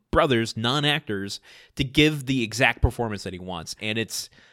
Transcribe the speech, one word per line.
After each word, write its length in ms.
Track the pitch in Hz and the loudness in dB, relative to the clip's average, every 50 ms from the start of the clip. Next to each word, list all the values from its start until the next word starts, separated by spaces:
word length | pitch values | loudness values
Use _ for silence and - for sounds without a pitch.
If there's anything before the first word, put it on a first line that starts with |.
| _ - | _ -2
brothers, 460 | - 165 165 151 123 113 113 110 - | 2 2 4 4 4 2 2 0 -4
non-actors, 840 | 110 110 123 131 151 143 147 147 151 - - 107 98 98 101 - - _ - - - - _ _ | -4 -2 0 0 2 2 0 0 0 -2 -4 -6 -4 -4 -6 -8 -12 _ -18 -20 -20 -20 _ _
to 80 | - 139 | -6 -6
give 420 | 127 - 151 151 156 156 143 131 | -2 4 4 4 4 4 0 -2
the 160 | 123 135 131 113 | -2 0 0 0
exact 380 | 101 104 110 131 120 117 - | -2 0 2 2 2 2 4
performance 420 | - 127 - - 120 110 104 98 - | 0 0 0 0 -4 -4 -4 -6 -8
that 80 | 95 90 | -8 -10
he 40 | 87 | -10
wants. 380 | 92 92 90 82 78 - - - | -8 -8 -8 -8 -8 -8 -12 -8
And 180 | 104 107 110 113 | -4 -4 -2 -2
it's 320 | 110 - - - - - _ _ _ _ | -2 -4 -4 -10 -10 -10 _ _ _ _